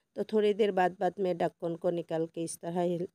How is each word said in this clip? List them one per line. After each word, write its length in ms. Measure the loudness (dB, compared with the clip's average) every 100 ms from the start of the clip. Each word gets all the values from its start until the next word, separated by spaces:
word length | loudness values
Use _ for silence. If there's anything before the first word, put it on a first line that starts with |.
| _
तो 100 | -8
थोड़ी 300 | -2 2 2
देर 180 | 4 2
बाद, 240 | 4 2 2
बाद 140 | -2 0
मैं 200 | -2 0
ढक्कन 360 | -2 -2 -6
को 160 | -2 -2
निकाल 360 | -2 -2 -2 -2
के 160 | -4
इस 160 | -8 -6
तरह 220 | -4 0
हिल-, 300 | 0 0 -4